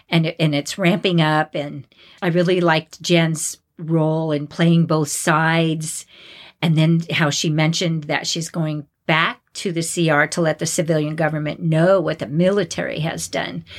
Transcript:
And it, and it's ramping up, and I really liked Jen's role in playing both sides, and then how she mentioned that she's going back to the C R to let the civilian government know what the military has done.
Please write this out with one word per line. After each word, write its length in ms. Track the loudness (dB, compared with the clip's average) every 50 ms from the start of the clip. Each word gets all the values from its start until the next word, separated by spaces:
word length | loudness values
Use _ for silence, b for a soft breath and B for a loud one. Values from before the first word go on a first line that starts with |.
| B B
And 180 | 0 0 0
it, 100 | 0 -2 0
and 160 | 0 0 0
it's 200 | -2 -4 -4 -4
ramping 440 | -2 0 0 2 2 0 2 2 2
up, 340 | 2 4 2 2 0 -2 -4
and 320 | -8 -8 -8 -10 -14 -16 _ B B B B B B
I 80 | -2 0
really 320 | 2 2 2 2 2 2
liked 400 | 2 2 2 2 0 _ -14 -8
Jen's 580 | -2 2 2 4 4 2 0 -4 -6 -8 -10 -12 _ _ _ -12
role 540 | -4 -2 0 2 2 2 0 -2 -2 -2
in 160 | -2 -2 -4 -4
playing 380 | -2 2 4 4 4 4 4
both 220 | 4 2 0 0 -2
sides, 960 | -2 -2 0 2 2 4 4 2 2 2 2 0 0 -2 -4 -8 -8 -10 -14 B B B B B B B B B B B
and 160 | 0 2 4
then 260 | 4 4 4 4 2 0 -2
how 180 | -2 0 0 0
she 180 | 0 0 -2 0
mentioned 560 | 0 2 2 0 0 0 -2 -2 -2 -4 -4
that 220 | -4 -4 -4 -4
she's 220 | -4 -6 -6 -6 -6
going 400 | -4 -4 -4 -4 -4 -6 -8 _ _ _ _
back 340 | 0 0 2 2 0 -2 -6 _ _
to 180 | -12 -8 -6 -4
the 120 | -4 -4
C 260 | -4 -4 -2 0 2 2
R 180 | 4 2 2 0
to 120 | 0 -2
let 180 | 0 0 -2 -2
the 80 | -4
civilian 480 | -4 -2 -2 0 0 0 0 0 -2 -2
government 460 | -2 -2 -2 -2 -4 -6 -6 -6 -4
know 400 | -2 0 2 4 4 4 4 4
what 180 | 2 0 -4 -6
the 80 | -6
military 760 | -4 0 2 2 2 2 0 -2 -2 -4 -6 -6 -6 -4 -4
has 280 | -4 -4 -4 -6 -8 -6
done. 360 | -6 -6 -6 -6 -8 -10 -12 B B